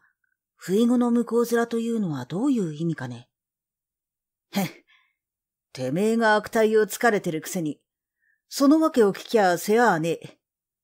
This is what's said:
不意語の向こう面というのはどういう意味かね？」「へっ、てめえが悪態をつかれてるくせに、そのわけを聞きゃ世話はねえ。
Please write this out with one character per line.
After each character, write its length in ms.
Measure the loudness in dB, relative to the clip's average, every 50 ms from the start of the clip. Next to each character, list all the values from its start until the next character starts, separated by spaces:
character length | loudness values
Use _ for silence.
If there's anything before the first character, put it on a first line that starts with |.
| _ _ _ _ _ _ _ _ _ _ _
不 220 | _ -6 -2 0 2
意 100 | 2 2
語 100 | 2 2
の 140 | 0 2
向 140 | 0 0 -2
こ 160 | 0 -2 -2
う 40 | 0
面 220 | 0 0 -2 -2 -2
と 120 | -4 -6
い 100 | -4 -4
う 100 | -4 -4
の 120 | -4 -4
は 140 | -4 -6 -8
ど 200 | -8 -6 -4 -2
う 80 | -2 0
い 60 | 0
う 120 | -2 -4 -4
意 120 | -6 -4
味 100 | -6 -6
か 140 | -6 -8 -12
ね？」 200 | -12 -14 -18 _ _ _ _ _ _ _ _ _ _ _ _ _ _ _ _ _ _ _ _ _ _ _ _ _ -6
「へ 80 | -6 -6
っ、 220 | -6 -8 -14 _ _ _ _ _ _ _ _ _ _ _ _ _ _ _ _ _ _ -12
て 180 | -8 -6 -4
め 200 | -2 -2 0 0
え 60 | 0 2
が 180 | 2 2 2
悪 120 | 2 0 -2
態 300 | 0 2 2 4 4 2
を 80 | 2
つ 140 | 0 -2 -2
か 120 | 0 0
れ 80 | 0 0
て 120 | -2 -4
る 100 | -6 -6
く 80 | -8 -8
せ 140 | -8 -6 -6
に、 180 | -6 -8 -10 _ _ _ _ _ _ _ _ _ _ _ _ _ _
そ 200 | -4 2 4 6
の 120 | 6 6
わ 120 | 4 2
け 120 | 4 4 4
を 100 | 4 2
聞 120 | -2 -4
き 140 | -2 0 2
ゃ 180 | 4 4 2 0
世 220 | 0 0 2 4
話 80 | 4 4
は 120 | 2 2
ね 100 | 0 -4
え。 280 | -4 -6 -8 -16 -20 _ _ _ _ _ _ _ _ _